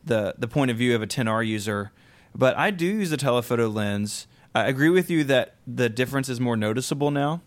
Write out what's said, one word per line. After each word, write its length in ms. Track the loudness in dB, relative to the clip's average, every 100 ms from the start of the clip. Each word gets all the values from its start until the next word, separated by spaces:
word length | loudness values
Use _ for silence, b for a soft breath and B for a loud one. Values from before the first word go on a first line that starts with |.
the, 300 | 0 -2 -2 -4
the 100 | -4
point 240 | 0 0
of 60 | 0
view 180 | 2
of 60 | 2
a 60 | 0
ten 200 | -2 0
R 160 | 0
user. 480 | -2 -2 -2 -4 -6 b b b b
But 220 | 2 2
I 160 | 2 -2
do 140 | 0
use 240 | -2 0 -2
the 80 | 0
telephoto 500 | 2 0 2 0 0
lens. 600 | 0 -2 -2 -4 -6 -14 b b
I 120 | 0 0
agree 220 | 2 4
with 200 | 4 2
you 140 | 0
that 300 | 4 2 2 _ -10
the 220 | -2 0
difference 380 | 0 -2 -2 -4
is 100 | -2
more 160 | 0 0
noticeable 520 | 0 -2 -4 -2 0
now. 300 | 0 -2 -4